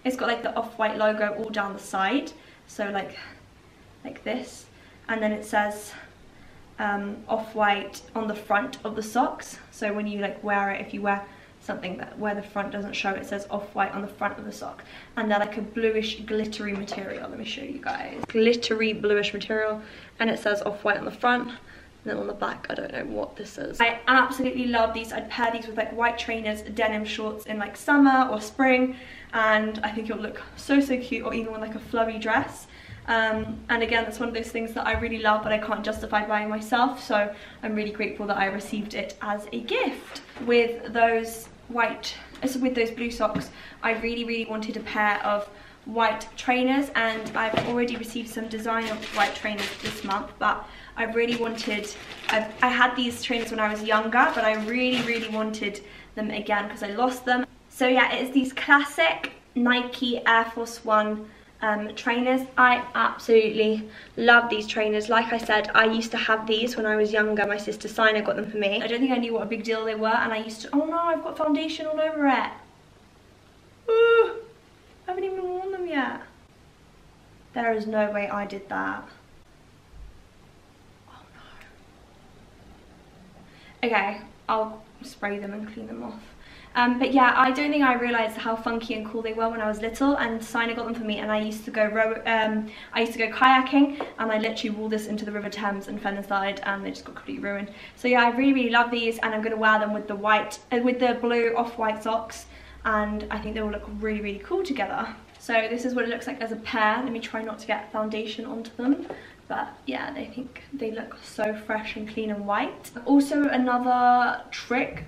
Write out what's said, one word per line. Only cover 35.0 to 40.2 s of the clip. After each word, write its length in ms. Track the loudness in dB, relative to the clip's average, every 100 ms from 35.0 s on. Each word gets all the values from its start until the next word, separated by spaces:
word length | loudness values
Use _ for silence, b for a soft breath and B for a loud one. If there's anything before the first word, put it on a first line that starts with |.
| -2 0
love, 220 | 2 2
but 100 | 2
I 60 | -2
can't 260 | 0 -4
justify 420 | -2 -4 0 0 2
buying 240 | -2 0
myself, 540 | -4 -2 2 2 2
so 300 | 0 0 0 B B B
I'm 120 | -4 -2
really 160 | -4
grateful 340 | -4 -6 -4 -2
that 100 | 0
I 80 | 0
received 480 | -2 -6 -6 -6
it 240 | -6 -8 -8
as 260 | -6 -6 -6
a 100 | -8
gift. 600 | -2 0 0 -4 -12 -16